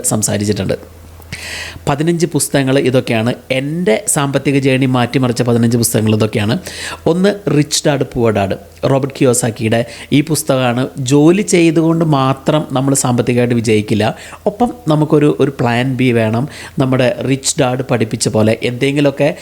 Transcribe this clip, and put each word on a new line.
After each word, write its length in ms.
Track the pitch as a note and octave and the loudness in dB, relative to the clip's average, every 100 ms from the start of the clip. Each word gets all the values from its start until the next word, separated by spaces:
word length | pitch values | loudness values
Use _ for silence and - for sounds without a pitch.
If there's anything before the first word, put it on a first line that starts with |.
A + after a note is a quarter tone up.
| - | 0
സംസാരിച്ചിട്ടുണ്ട്. 640 | A2+ - G#2 G#2 G2+ F#2+ - - - - - - - - - - - - | -2 -2 -2 -2 -2 -2 -6 -8 -20 -20 -20 -18 -14 -12 -12 -12 -6 -4
പതിനഞ്ച് 380 | C#3 D#3+ E3+ E3+ | 0 0 0 0
പുസ്തകങ്ങൾ 420 | C#3+ - C#3+ C3 C3+ B2+ | -2 0 0 2 2 2
ഇതൊക്കെയാണ്. 420 | B2+ B2 A#2 A2+ - - C3 | 0 0 0 0 -4 -6 -6
എൻ്റെ 380 | C#3+ E3 F3+ G#3+ - | -4 -2 0 0 -2
സാമ്പത്തിക 440 | D#3 C#3 C3+ D3 C#3 C3+ | -2 0 0 0 0 2
ജേണി 220 | C3 C3+ B2+ | 2 2 2
മാറ്റിമറിച്ച 460 | A#2+ C#3 B2+ A#2 B2 | 0 0 0 0 0
പതിനഞ്ച് 300 | A#2 A#2 A#2+ | 2 2 2
പുസ്തകങ്ങൾ 320 | A#2 A#2 A2 A2 | 0 0 2 2
ഇതൊക്കെയാണ്. 380 | A2 A2+ G#2 F3 - - - - - | 0 0 -2 -4 -6 -12 -12 -4 -2
ഒന്ന് 200 | E3+ G3 G3+ D3 D3 | 2 0 0 0 0
റിച്ച് 260 | D3 - D#3 | 0 -2 -2
ഡാഡ് 200 | C#3 C3+ | -2 -2
പുവർ 200 | B2+ A#2 G#2 | 0 0 2
ഡാഡ്, 180 | G2 - - - B2+ | -2 -4 -10 -6 0
റോബർട്ട് 240 | C3+ C3+ - | 0 -2 2
കിയോസാക്കിയുടെ 640 | C3 A#2 B2 A2+ A2+ A#2 A#2 - - C#3+ | 2 2 -2 -2 0 0 -2 -10 0 0
ഈ 20 | D3 | 2
പുസ്തകമാണ്. 540 | D3+ - C3 B2 A#2+ C3+ - B2 | -2 0 0 0 0 -4 -4 0
ജോലി 320 | D3 D#3 F#3+ G#3 F3+ | 4 6 4 2 2
ചെയ്തുകൊണ്ട് 500 | E3 D#3+ D#3+ E3 E3 C#3+ | 4 2 2 2 2 2
മാത്രം 440 | C3 C3+ - D3+ - C3 | 2 0 0 -2 -2 -2
നമ്മൾ 160 | C#3 C3+ | 0 0
സാമ്പത്തികമായിട്ട് 540 | C3 A#2+ A2+ A#2+ A#2+ A#2+ | 0 0 0 0 2 0
വിജയിക്കില്ല, 440 | A2+ G#2+ G#2 G#2 G#2+ - - - G#3+ | 2 0 2 0 0 -4 -14 -6 -6
ഒപ്പം 200 | G3+ A#3+ - D#3 | -2 -2 -2 -2
നമുക്കൊരു, 380 | D3+ D3+ D#3 D3 - C3+ | 0 2 4 4 2 0
ഒരു 80 | C#3 | 0
പ്ലാൻ 300 | A#2+ A#2 C3 B2 | -2 0 0 0
ബി 80 | B2+ A#2 | 2 2
വേണം. 280 | A2 A2+ D3+ - - - | 2 0 -4 -10 -10 -2
നമ്മുടെ 260 | C3 C3 B2+ - B2 | 0 2 0 0 -2
റിച്ച് 260 | C3+ - - | -2 -2 -2
ഡാഡ് 240 | B2+ B2+ B2+ | -2 -2 -2
പഠിപ്പിച്ച 360 | A#2+ A2+ A2+ A#2+ A2 | -2 -2 -2 0 2
പോലെ 180 | G#2+ A#2 B2 | 2 2 -2
എന്തെങ്കിലുമൊക്കെ 580 | B2 C#3 C#3+ C#3+ C#3 C#3+ - | -2 -2 2 0 2 -2 -2